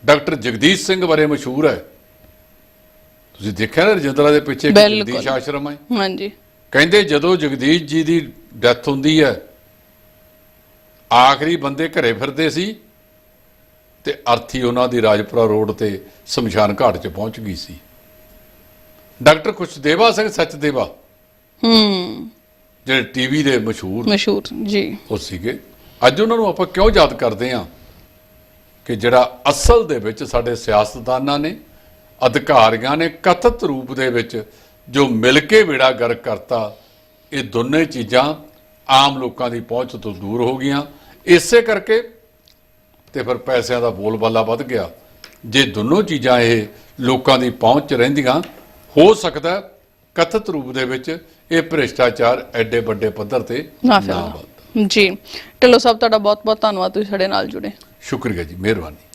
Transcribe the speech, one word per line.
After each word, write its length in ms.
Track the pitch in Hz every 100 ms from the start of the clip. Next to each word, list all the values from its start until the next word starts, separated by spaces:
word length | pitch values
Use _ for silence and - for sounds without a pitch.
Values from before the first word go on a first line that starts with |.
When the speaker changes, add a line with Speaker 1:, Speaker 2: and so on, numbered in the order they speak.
| 113
Speaker 1:
ਡਾਕਟਰ 300 | 147 143 160
ਜਗਦੀਸ਼ 500 | 117 110 147 190 -
ਸਿੰਘ 200 | 190 180
ਬਾਰੇ 200 | 156 151
ਮਸ਼ਹੂਰ 420 | 147 139 131 151
ਹੈ, 80 | - - _ _ _ _ _ _ _ _ _ _ _ _ _ _
ਤੁਸੀਂ 200 | - 101
ਦੇਖਿਆ 320 | 92 110 - 190
ਨਾ 80 |
ਰਜਿੰਦਰਾ 380 | 196 139 135 147
ਦੇ 80 | 147
ਪਿੱਛੇ 280 | 147 131 147
ਇੱਕ 80 | 202
Speaker 2:
ਬਿਲਕੁਲ। 220 | 208 214
Speaker 1:
ਜਗਦੀਸ਼ 300 | 202 - 131
ਆਸ਼ਰਮ 420 | 131 147 143 143
ਹੈ। 80 | 143 -
Speaker 2:
ਹਾਂਜੀ। 400 | 233 190 185 196 - _ _ _
Speaker 1:
ਕਹਿੰਦੇ 320 | 135 160 208
ਜਦੋਂ 320 | 180 147 165 185
ਜਗਦੀਸ਼ 480 | 151 131 135 170
ਜੀ 200 | 147 156
ਦੀ 300 | 156 170 147 - - 120
ਡੈਥ 320 | 117 123 -
ਹੁੰਦੀ 360 | 135 143 156
ਹੈ, 180 | 143 98 - _ _ _ _ _ _ _ _ _ _ _ _ _ _ _ _
ਆਖਰੀ 420 | 117 127 139 156 170
ਬੰਦੇ 340 | 139 139 165
ਘਰੇ 240 | 170 123
ਫਿਰਦੇ 360 | 104 135 143 160
ਸੀ 260 | 143 196 220 _ _ _ _ _ _ _ _ _ _ _ _
ਤੇ 100 | 147 143 -
ਅਰਥੀ 280 | 120 - 127
ਉਹਨਾਂ 260 | 123 120 123
ਦੀ 140 | 120
ਰਾਜਪੁਰਾ 420 | 107 104 104 120
ਰੋਡ 280 | 110 107 107
ਤੇ 340 | 107 107 95 - _ -
ਸ਼ਮਸ਼ਾਨ 480 | - 113 95 104 101
ਘਾਟ 160 | 127 92
'ਚ 100 | -
ਪਹੁੰਚ 320 | 85 110 113
ਗਈ 160 | 107 82
ਸੀ। 240 | - 80 _ _ _ _ _ - _ _ _ _ _ _ _ _
ਡਾਕਟਰ 280 | 127 156 -
ਖੁਸ਼ਦੇਵਾ 600 | - 175 147 143 165 233
ਸਿੰਘ 180 | 208 214
ਸਚਦੇਵਾ, 680 | - 160 147 147 131 95 - _ _ _ _ _ _
Speaker 2:
ਹੂੰ। 680 | 226 226 208 190 180 110 226 _ _ _ _ _ 131
Speaker 1:
ਜਿਹੜੇ 180 | 131
ਟੀ 240 | 113 131 127
ਵੀ 160 | 147
ਦੇ 160 | 139 123
ਮਸ਼ਹੂਰ 480 | 110 110 95 104 120
Speaker 2:
ਮਸ਼ਹੂਰ, 360 | 202 - 202 - -
ਜੀ। 340 | 214 202 - 202 -
Speaker 1:
ਉਹ 60 | 107
ਸੀਗੇ। 420 | - 87 107 - - _ - - 123
ਅੱਜ 140 | 147
ਉਹਨਾਂ 160 | 220 233
ਨੂੰ 100 | 208
ਆਪਾਂ 180 | 165 180
ਕਿਉਂ 260 | 180 214 202
ਯਾਦ 180 | 147
ਕਰਦੇ 380 | 143 120 104 123
ਹਾਂ? 140 | 123 87 - - - _ _ _ _ _ _ _ _ -
ਕਿ 100 | 113
ਜਿਹੜਾ 440 | 120 123 123 - 139
ਅਸਲ 380 | 143 - 233 185
ਦੇ 120 | 127
ਵਿੱਚ 240 | 104 110
ਸਾਡੇ 320 | 143 123 117 117
ਸਿਆਸਤਦਾਨਾਂ 840 | - 104 107 127 117 127 139 143
ਨੇ, 180 | 156 220 - _ _ _ _ _ 127
ਅਧਿਕਾਰੀਆਂ 720 | 135 - 139 110 113 127 151
ਨੇ 120 | 165
ਕਥਿਤ 540 | 165 190 180 165 -
ਰੂਪ 300 | 175 135 127
ਦੇ 160 | 135 131
ਵਿੱਚ 340 | 117 113 117 107 _ _ _ -
ਜੋ 180 | 131 135
ਮਿਲ 320 | 113 123 139
ਕੇ 240 | 147 220
ਬੇੜਾ 280 | 190 135 131
ਗਰਕ 300 | 127 117 117
ਕਰਤਾ, 540 | 127 104 - 120 107 - _ _ _ _ _
ਇਹ 100 | 143
ਦੋਨੇ 420 | 117 117 123 151 160
ਚੀਜ਼ਾਂ 500 | 131 104 123 143 156 - _ _ _ -
ਆਮ 280 | 135 139 135
ਲੋਕਾਂ 320 | 123 - 123
ਦੀ 100 | 117
ਪਹੁੰਚ 360 | 113 117 127 117
ਤੋਂ 180 | 104
ਦੂਰ 280 | 90 98 117
ਹੋ 160 | 123 131
ਗਈਆਂ। 260 | 135 139 143 - - - -
ਇਸੇ 360 | 175 - 240
ਕਰਕੇ 400 | 226 208 196 220 233 _ _ _ _ _ _ _ _ _ _
ਤੇ 100 | 139
ਫਿਰ 140 | 117 117
ਪੈਸਿਆਂ 440 | - 127 113 123
ਦਾ 80 | 117
ਬੋਲਬਾਲਾ 520 | 92 104 110 113 113
ਵੱਧ 220 | 110 117
ਗਿਆ। 260 | 127 120 85 - _ _ - _ 113
ਜੇ 180 | 110
ਦੋਨੋਂ 400 | 127 101 113 180
ਚੀਜ਼ਾਂ 360 | 202 151 127 123
ਇਹ 280 | 117 117 104 - - -
ਲੋਕਾਂ 400 | 123 127 131 131
ਦੀ 100 | 123
ਪਹੁੰਚ 400 | - 113 139 147
'ਚ 40 |
ਰਹਿੰਦੀਆਂ, 480 | 127 123 143 127 147 180 - - - _ -
ਹੋ 160 | 180
ਸਕਦਾ 560 | 214 170 147 165 190 196 _ _ _ _ -
ਕਥਿਤ 340 | 220 220 208
ਰੂਪ 220 | 160 127
ਦੇ 140 | 127 127
ਵਿੱਚ 400 | 131 131 165 - _ _
ਇਹ 100 | 165
ਭ੍ਰਿਸ਼ਟਾਚਾਰ 880 | 165 160 123 - 123 117 120 123 - 117
ਐਡੇ 240 | 110 117
ਵੱਡੇ 300 | 110 104 107
ਪੱਧਰ 320 | 110 107 127
ਤੇ 280 | - 123 156 - 247
Speaker 2:
ਨਾ 80 |
Speaker 1:
ਨਾ 60 | 202
Speaker 2:
ਫੈਲਦਾ। 260 | 190 90 175
Speaker 1:
ਵੱਧਦਾ। 600 | - - - - 226 202
Speaker 2:
ਜੀ। 220 | 214 196 185 - - - _
ਢਿੱਲੋਂ 180 | 247 247
ਸਾਹਿਬ, 180 | 247 226
ਤੁਹਾਡਾ 200 | 233 220
ਬਹੁਤ 220 | 208 208 220
ਬਹੁਤ 160 | 220
ਧੰਨਵਾਦ, 300 | 214 196 185
ਤੁਸੀਂ 160 | 190 202
ਸਾਡੇ 180 | 196 190
ਨਾਲ 200 | 139 -
ਜੁੜੇ। 240 | - 202 - - _
Speaker 1:
ਸ਼ੁਕਰੀਆ 420 | - 127 123 90
ਜੀ, 120 | 80 90
ਮਿਹਰਬਾਨੀ। 400 | 98 104 78 73 _